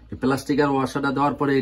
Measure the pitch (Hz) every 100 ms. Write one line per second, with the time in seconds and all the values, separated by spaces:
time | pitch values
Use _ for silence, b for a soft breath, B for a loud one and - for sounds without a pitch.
0 | b - 131 135 - 143 147 135 131 143
1 | 139 131 143 135 139 135